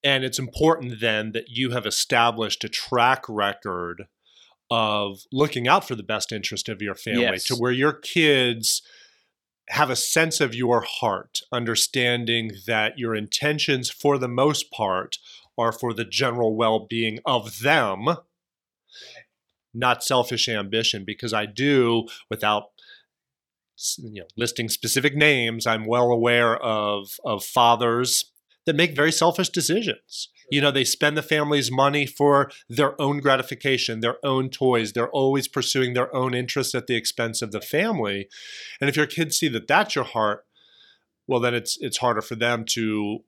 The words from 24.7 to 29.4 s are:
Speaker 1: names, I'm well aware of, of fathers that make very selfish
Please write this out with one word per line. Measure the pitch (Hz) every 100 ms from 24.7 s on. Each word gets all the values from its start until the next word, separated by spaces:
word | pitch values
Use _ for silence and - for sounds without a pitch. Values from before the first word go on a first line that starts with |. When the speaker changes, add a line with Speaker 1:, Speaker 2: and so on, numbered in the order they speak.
| - 113 - 147
Speaker 1:
names, | 147 151 135 117 113 113
I'm | 110 110
well | 120 120
aware | 120 120 120 117 113
of, | 120 107 104 104 98 -
of | - 104
fathers | - - 117 117 120 117 123 - - _ _ _ -
that | 151
make | 170
very | 143 151
selfish | 160 170 170